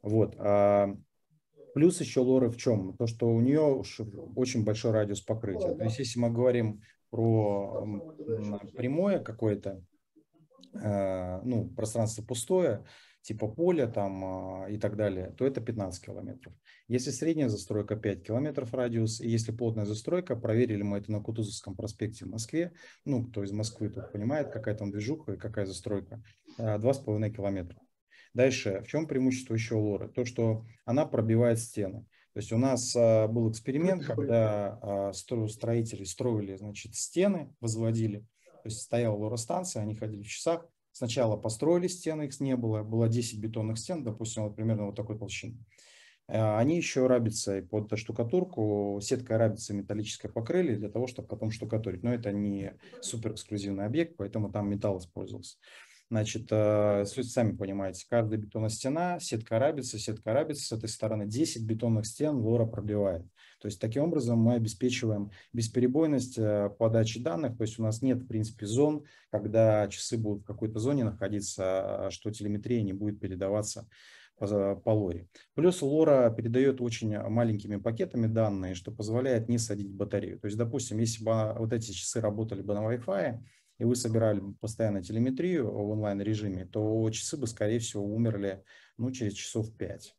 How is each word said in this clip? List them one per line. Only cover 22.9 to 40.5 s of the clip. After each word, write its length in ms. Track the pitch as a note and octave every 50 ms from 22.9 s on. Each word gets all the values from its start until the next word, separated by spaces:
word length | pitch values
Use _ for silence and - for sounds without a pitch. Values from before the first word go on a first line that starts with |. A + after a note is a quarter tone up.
| - _ _
ну, 220 | C#3+ C#3 A#2+ A#2
кто 180 | - - G#2 G2+
из 80 | G2
Москвы 380 | G2+ G#2+ A2 A2+ - - A2 G2+
тут 220 | - G2 - -
понимает, 380 | - G2+ G#2 A#2+ D3 D3+ C#3+ C#3
какая 240 | - A#2+ A2 A2 G#2
там 160 | - G#2 G2+
движуха 420 | G2 G#2 G#2 A#2 D#3 D#3 - -
и 40 | G2
какая 300 | - - A2 A2+ G#2+ G2+
застройка, 560 | F#2+ F#2 - - G#2 G#2+ G2 F#2+ - - A2+ - - - _ _ - - -
э, 200 | A#2 A2 G#2 G#2
два 160 | G#2 B2+ C#3
с 40 | C3
половиной 320 | - - G#2+ G#2 G#2+ G2+
километра. 480 | G#2+ - G2 G2+ G2 F#2+ F2 F2 - - _ _ _ _ _ _ _ - - _
Дальше, 500 | _ A2+ B2+ C3+ B2 - - G#2 F#2+ G2
в 40 | G#2+
чем 200 | - - D3 D#3+
преимущество 480 | D3 C#3+ C3 C3 C3 - - - - A2+
еще 240 | A2+ A2+ - A#2 G#2+
лоры? 300 | G#2+ G#2+ G2+ F#2 G2+ -
То, 160 | - - B2
что 400 | A#2 - - A2+ A2+ A2 A2 - - - _ _
она 200 | - A#2+ C#3 D#3
пробивает 540 | - - - A2 A2+ A2+ A2+ A#2+ A#2+ A#2 A2+
стены. 480 | A2+ - - A2 G2+ F#2+ G2 G#2 - _ _ _ _ _ _
То 60 | G#2+
есть 120 | A2 -
у 60 | A2+ A2+
нас, 360 | B2+ C3+ C3 A#2+ A#2+ - -
а, 300 | B2 A#2 A2+ A2+ A2 A2
был 240 | G#2+ A2+ A#2+ A#2 A2
эксперимент, 540 | A2 - - - C3 D3 E3 F#3+ F#3+ F3 C#3+
когда, 760 | - A#2 A2 - - A#2 A#2 A2 G#2+ G#2 G#2 G2+ G2 - -
а, 320 | - G#2 G2+ G2 G2 G2+
стро-, 360 | F#2+ - - - B2+ A#2 A2 G2+
строители 560 | A2 - - A2+ A#2 A#2 A2+ A2+ - F#2+ G2
строили, 520 | F#2 - - - B2 A2+ G#2+ G2+ G2 G2
значит, 380 | F#2+ G2+ G#2 G#2 - - - -
стены, 580 | - - - - E3+ F#3 G3+ G3 E3+ C#3+ - - _
возводили, 600 | A#2+ A2+ A2 A2+ A2+ A2+ A2+ A2+ A2+ G#2+ G2+ G2+ G#2+ _ _ _
то 240 | _ - - - _
есть 140 | A2+ A2+ A2
стояла 360 | - - - A#2+ A#2+ A2+ G#2
лора-станция, 640 | G#2 G#2 A2 A#2 A#2 - - E3+ F3+ F#3 F3+ - A2+
они 140 | G#2+ G#2+ A2
ходили 260 | G#2+ A2 A2 G#2+ G2+
в 60 | G#2 G#2+
часах, 380 | - - - D#3+